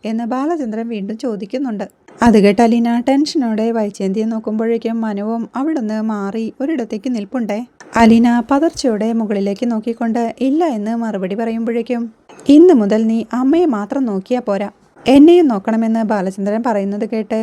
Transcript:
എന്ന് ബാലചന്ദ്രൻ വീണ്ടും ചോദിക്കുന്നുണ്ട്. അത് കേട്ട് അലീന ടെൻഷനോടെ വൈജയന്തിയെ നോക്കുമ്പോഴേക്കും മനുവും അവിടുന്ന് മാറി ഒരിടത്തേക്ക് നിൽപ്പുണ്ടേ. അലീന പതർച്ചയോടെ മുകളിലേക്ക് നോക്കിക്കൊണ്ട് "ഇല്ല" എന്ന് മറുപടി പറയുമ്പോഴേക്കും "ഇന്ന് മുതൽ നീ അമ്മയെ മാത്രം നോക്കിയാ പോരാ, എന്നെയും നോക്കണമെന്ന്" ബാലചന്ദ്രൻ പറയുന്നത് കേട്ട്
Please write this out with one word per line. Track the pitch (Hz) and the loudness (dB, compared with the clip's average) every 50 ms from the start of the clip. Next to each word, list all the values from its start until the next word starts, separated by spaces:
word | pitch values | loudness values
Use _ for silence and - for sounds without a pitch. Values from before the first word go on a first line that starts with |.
| _ | _
എന്ന് | 214 226 220 233 | -6 -6 -4 -4
ബാലചന്ദ്രൻ | 220 247 254 269 302 349 320 285 226 214 220 233 233 | -4 -4 -4 -2 -2 -2 -4 -4 -6 -6 -6 -6 -6
വീണ്ടും | 233 208 196 196 220 220 | -8 -8 -8 -8 -10 -8
ചോദിക്കുന്നുണ്ട്. | - 254 220 190 214 196 - 262 285 254 220 196 196 - _ _ _ _ - - - | -6 -6 -6 -6 -8 -8 -6 -6 -6 -4 -6 -6 -8 -10 _ _ _ _ -2 2 4
അത് | 240 214 220 | 6 6 6
കേട്ട് | 196 202 214 208 233 | 6 4 4 4 4
അലീന | 233 226 233 233 233 233 240 | 4 4 2 0 0 0 0
ടെൻഷനോടെ | 240 - 269 277 302 302 - 330 262 226 220 208 220 233 | 0 2 2 2 0 0 0 -2 -2 -2 -2 -2 -2 -2
വൈജയന്തിയെ | 233 226 214 208 202 - 196 190 190 220 214 | -2 -2 -4 -4 -4 -4 -4 -4 -2 -2 -2
നോക്കുമ്പോഴേക്കും | 220 226 220 220 233 214 220 226 226 233 233 226 226 226 233 | -4 -4 -6 -6 -4 -4 -2 -2 -2 -2 -2 -2 -4 -4 -4
മനുവും | 226 220 208 202 202 214 226 233 226 - _ | -4 -4 -4 -4 -4 -4 -4 -6 -6 -8 _
അവിടുന്ന് | 240 269 320 320 - 220 214 214 220 214 | -4 -4 -2 -2 -2 -4 -4 -4 -4 -4
മാറി | 220 220 208 196 196 202 226 226 220 - _ | -4 -4 -4 -6 -6 -6 -6 -6 -6 -6 _
ഒരിടത്തേക്ക് | 254 285 320 262 226 220 - 214 196 262 | -6 -4 -4 -4 -4 -6 -8 -8 -6 -6
നിൽപ്പുണ്ടേ. | 254 220 202 190 - 254 233 202 202 208 247 - _ _ - - - | -6 -6 -6 -6 -6 -6 -4 -4 -6 -6 -8 -10 _ _ -20 -4 2
അലീന | 226 233 226 220 233 233 240 240 240 233 - | 4 6 8 8 6 6 4 2 0 0 0
പതർച്ചയോടെ | 277 277 302 339 - - - 262 220 202 214 226 233 | 0 0 0 0 -2 -2 -2 -2 -2 0 -2 -2 -2
മുകളിലേക്ക് | 226 220 202 220 196 196 196 202 202 - 240 | -4 -4 -2 -4 -4 -2 -4 -4 -4 -4 -4
നോക്കിക്കൊണ്ട് | 233 220 220 240 233 - 240 226 220 240 233 226 - - | -4 -4 -4 -6 -6 -4 -4 -4 -2 -2 -4 -4 -4 -4
"ഇല്ല" | 247 269 269 311 359 330 | -2 -2 0 0 0 0
എന്ന് | 254 214 202 214 226 | -2 -4 -4 -4 -4
മറുപടി | 233 233 220 214 196 180 185 196 | -4 -4 -4 -4 -4 -4 -4 -4
പറയുമ്പോഴേക്കും | 214 226 233 226 226 226 226 233 233 226 233 247 233 233 226 _ _ _ _ - - - - | -4 -4 -4 -4 -4 -4 -4 -4 -4 -4 -4 -4 -6 -6 -8 _ _ _ _ -20 -10 2 4
"ഇന്ന് | 285 302 339 370 339 | 6 8 8 8 8
മുതൽ | 247 208 196 214 220 226 | 6 4 2 2 2 2
നീ | 220 226 226 220 - - | 0 0 -2 -2 -4 -4
അമ്മയെ | 247 254 269 302 330 359 330 | -2 0 2 2 2 2 2
മാത്രം | 240 208 208 208 285 277 269 | 0 -2 -4 -4 -4 -4 -2
നോക്കിയാ | 233 202 190 190 - 247 247 | -2 -2 -4 -4 -4 -4 -4
പോരാ, | 247 226 202 196 202 202 _ _ _ _ _ - - | -2 -4 -4 -4 -4 -8 _ _ _ _ _ -6 2
എന്നെയും | - 254 285 294 330 349 349 339 277 | 4 6 8 10 8 8 8 6 4
നോക്കണമെന്ന്" | 233 196 190 - 220 220 226 226 226 226 226 | 2 0 -2 -2 -2 0 0 0 0 -2 0
ബാലചന്ദ്രൻ | 202 220 202 180 190 190 208 196 208 202 226 233 | 0 -2 -2 -2 -4 -4 -4 -4 -2 -2 -2 -2
പറയുന്നത് | 254 220 202 196 196 202 208 226 214 | -2 -2 0 -2 -2 -4 -4 -6 -4
കേട്ട് | 233 220 214 214 233 220 | -4 -6 -4 -4 -4 -4